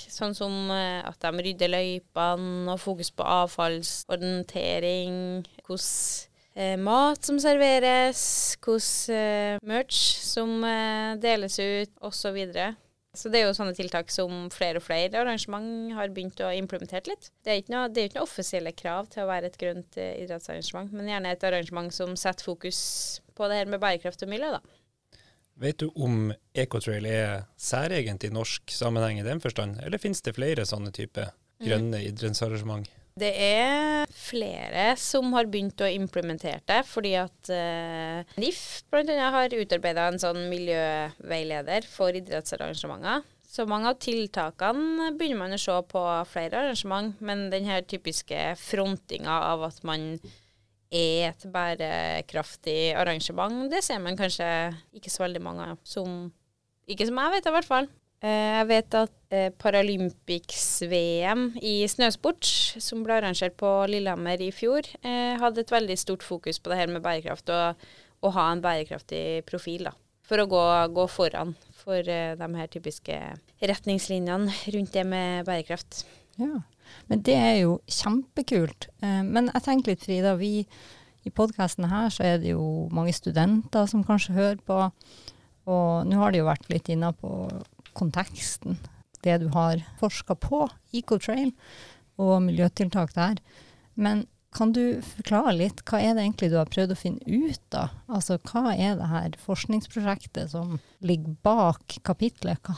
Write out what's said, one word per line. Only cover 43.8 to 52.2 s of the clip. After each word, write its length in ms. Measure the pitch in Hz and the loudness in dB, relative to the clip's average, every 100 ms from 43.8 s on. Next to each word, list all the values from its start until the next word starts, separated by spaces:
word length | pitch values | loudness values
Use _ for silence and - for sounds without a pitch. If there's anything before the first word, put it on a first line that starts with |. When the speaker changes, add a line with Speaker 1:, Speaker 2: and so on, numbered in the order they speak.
| 226 | 0
Speaker 1:
av 120 | 262 | -2
tiltakene 1160 | - 233 208 - 160 - 190 262 320 320 320 311 | -2 -4 -2 -2 -4 0 0 0 0 0 -2 -2
begynner 200 | 330 233 | -2 -2
man 140 | 185 | -4
å 80 | 196 | -4
se 220 | - 180 | 0 0
på 420 | 175 190 175 170 175 | 0 -2 0 0 -2
flere 280 | 175 165 | -4 -4
arrangement, 680 | 220 277 233 196 196 214 202 | -2 -2 -2 -2 -2 -4 -6
men 280 | 208 202 196 | -6 -4 -2
den 140 | 190 202 | -2 0
her 160 | 190 | -2
typiske 760 | 180 190 170 160 - 143 156 175 | -4 -6 -6 -6 -6 -4 -4 -6
frontinga 720 | - 196 196 190 - - 151 | -4 -2 0 -2 -6 -8 -2
av 340 | 160 160 165 | 0 0 0
at 200 | 160 - | -4 -8
man 360 | 160 156 156 165 - - _ _ _ _ _ | -6 -6 -6 -8 -12 -20 _ _ _ _ _
er 360 | 170 165 165 170 | 0 2 2 0
et 160 | 170 190 | -4 -6
bærekraftig 1400 | 180 175 170 160 160 - 160 | -2 -2 -2 -4 -2 -2 -2